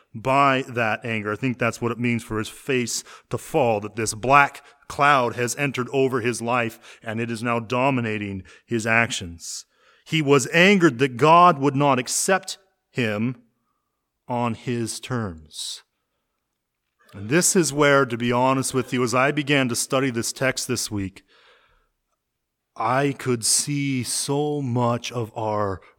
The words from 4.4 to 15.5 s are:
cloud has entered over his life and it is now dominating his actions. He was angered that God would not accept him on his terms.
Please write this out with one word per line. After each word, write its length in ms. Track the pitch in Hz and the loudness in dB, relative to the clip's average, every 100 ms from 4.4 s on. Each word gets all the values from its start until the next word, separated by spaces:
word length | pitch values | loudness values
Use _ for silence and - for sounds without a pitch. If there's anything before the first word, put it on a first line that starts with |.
| 139 - - _ - | 4 -2 -20 _ -12
cloud 480 | - 143 143 120 110 | 0 2 4 0 -2
has 180 | 120 127 | -4 -2
entered 320 | 143 127 117 | -4 -4 -4
over 280 | 139 135 127 | 0 0 0
his 200 | 113 107 | -2 -4
life 580 | 117 123 117 - - - | -2 -2 -2 -6 -20 -16
and 180 | 113 110 | -8 -6
it 100 | 117 | -4
is 120 | 113 | -4
now 180 | 120 117 | -2 -4
dominating 840 | 110 123 135 127 113 107 101 98 95 - | -2 0 2 0 -2 -4 -6 -10 -12 -18
his 220 | - 117 113 | -6 -4 0
actions. 800 | 113 117 - 87 85 - - - _ _ _ - | 2 2 -2 -10 -14 -14 -14 -16 _ _ _ -4
He 160 | 160 | -2
was 260 | 139 143 120 | 4 4 4
angered 500 | 170 185 202 170 120 | 4 6 6 4 4
that 200 | 135 120 | -2 2
God 400 | 147 170 175 147 | 6 8 8 6
would 180 | 139 135 | 0 2
not 220 | 143 127 | 2 2
accept 580 | 127 - - 190 - - _ _ _ | 0 -4 0 0 -2 -16 _ _ _
him 520 | - 117 104 117 123 _ _ _ _ _ _ _ _ - | -4 -2 0 -4 -6 _ _ _ _ _ _ _ _ -6
on 280 | 123 120 | -2 -2
his 460 | 110 - 120 110 - | -4 -6 -4 -4 -8
terms. 840 | - 127 107 80 78 | -6 -6 -6 -10 -16